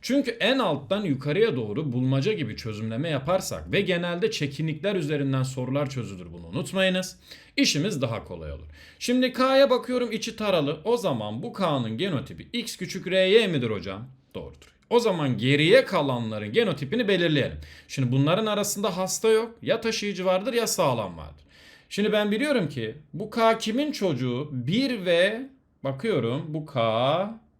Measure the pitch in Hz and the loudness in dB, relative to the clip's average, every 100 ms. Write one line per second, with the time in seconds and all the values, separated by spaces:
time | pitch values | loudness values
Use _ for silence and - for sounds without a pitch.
0 | - 269 247 226 190 269 214 139 - 196 | 2 0 0 0 0 2 2 -2 -2 -2
1 | 202 131 147 160 226 131 107 104 156 123 | 0 -2 0 2 2 2 -4 -4 -2 0
2 | 127 135 147 220 127 107 117 104 110 113 | 2 2 2 -2 -4 -6 -8 -6 -6 -4
3 | 165 143 135 185 185 87 80 147 196 175 | -2 -4 0 -2 -2 -8 -2 -2 0 -2
4 | 175 175 151 147 147 139 160 151 196 196 | -2 -2 -2 -2 -4 -2 -4 -2 -2 -2
5 | 147 151 139 135 131 - 127 139 139 131 | -2 0 0 0 0 -4 -4 -2 -2 -4
6 | 101 95 87 85 82 107 143 190 190 185 | -8 -10 -12 -14 -8 -6 -4 2 2 2
7 | 185 - - - - - 285 151 180 170 | -4 -12 -20 -20 -8 0 2 2 0 -2
8 | 123 110 80 85 78 69 76 - - - | -2 -4 -8 -12 -10 -12 -14 -20 -20 -10
9 | - 247 254 247 262 269 277 247 247 254 | 0 2 2 2 4 6 6 4 0 -2
10 | 240 214 233 226 214 180 139 160 208 240 | -2 -4 -6 -4 0 2 2 -2 0 0
11 | 185 123 104 110 220 - 180 139 110 113 | 0 -2 -4 -6 -8 -2 0 0 -2 -4
12 | 190 147 - 87 - 233 - - 180 185 | -2 -4 -6 -14 -8 -6 -6 -8 -8 -8
13 | 180 185 185 214 208 156 117 101 90 98 | 0 4 6 6 6 0 -2 -4 -6 -10
14 | 127 - _ 98 69 - - _ _ 240 | -12 -18 _ -14 -14 -18 -20 _ _ 2
15 | 220 180 143 107 123 143 156 240 247 190 | 2 0 0 2 2 4 8 6 6 0
16 | 143 123 113 107 104 123 226 143 135 220 | 0 -2 -4 -6 -2 0 2 0 -2 -2
17 | 214 190 170 147 101 78 - - - - | 2 2 4 2 0 -4 -16 -20 -12 -2
18 | 127 135 143 180 220 208 202 202 208 175 | 2 4 4 2 2 0 -2 0 0 0
19 | 185 - 220 220 226 - - 220 226 220 | -4 0 4 4 2 -6 -2 0 0 -2
20 | 208 180 185 185 214 233 220 - 156 120 | -4 -2 2 2 2 0 0 2 2 2
21 | 107 82 73 - - - - - _ - | -4 -8 -14 -16 -20 -20 -20 -20 _ -2
22 | 214 208 208 214 294 285 160 131 110 - | 2 2 2 0 2 2 0 -4 -6 -8
23 | - - 214 233 226 226 214 220 302 285 | -14 -10 -6 2 4 4 0 -2 -2 -2
24 | 196 131 127 120 151 131 120 202 269 240 | -2 0 -2 -4 -4 -6 0 0 0 -2
25 | 180 170 190 226 269 - _ _ 135 135 | 0 4 2 0 -10 -16 _ _ -6 -4
26 | 226 175 113 135 165 151 156 127 113 110 | 0 0 0 -2 -4 -8 -4 0 2 2
27 | 131 160 202 226 _ | 2 2 -2 -6 _